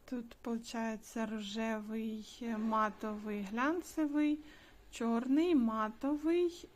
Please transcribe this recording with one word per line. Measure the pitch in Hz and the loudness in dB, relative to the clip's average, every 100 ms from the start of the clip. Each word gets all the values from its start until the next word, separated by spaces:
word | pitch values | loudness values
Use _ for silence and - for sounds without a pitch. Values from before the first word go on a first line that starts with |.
Тут, | - 254 233 | -8 -8 -8
получається, | - 240 233 233 233 226 220 - 233 220 | -10 -4 -4 -4 -4 -4 -4 -6 -4 -2
рожевий, | 220 202 214 226 220 214 220 220 220 208 - 233 220 | -4 -4 -2 -2 -2 -4 -4 -4 -6 -8 -8 -4 0
матовий, | 220 220 214 208 220 208 214 208 | 2 4 2 0 -6 -6 -4 -4
глянцевий, | 196 226 277 339 - - 294 294 302 302 - - - - - | -4 0 2 2 -2 -2 0 4 2 2 -4 -20 -20 -20 -14
чорний, | - 233 233 254 285 349 | -4 0 2 4 4 6
матовий | 302 226 220 214 226 277 294 302 349 349 339 - | 6 4 2 -2 -2 -2 0 2 4 2 0 -10